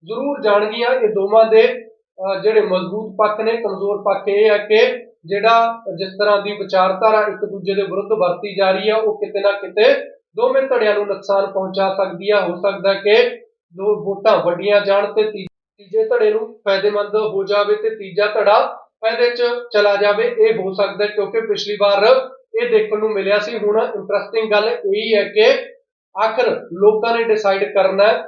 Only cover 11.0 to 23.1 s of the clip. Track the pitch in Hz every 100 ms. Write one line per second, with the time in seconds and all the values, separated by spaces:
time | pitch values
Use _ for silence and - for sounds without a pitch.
11 | 202 190 - 196 196 190 190 196 190 190
12 | 185 170 196 208 180 180 196 190 196 196
13 | 208 226 247 233 - _ _ 170 202 208
14 | 185 196 220 196 175 170 196 208 196 196
15 | 208 214 214 208 190 _ _ _ 202 214
16 | 220 240 214 220 220 - 208 196 208 208
17 | 196 208 214 196 190 202 202 208 220 220
18 | 196 175 208 214 202 220 - - - _
19 | 220 226 240 240 240 240 - 208 202 202
20 | 208 202 240 226 214 190 190 190 196 185
21 | 208 208 196 226 226 202 202 208 202 196
22 | 214 262 - - _ 220 240 220 214 214
23 | 220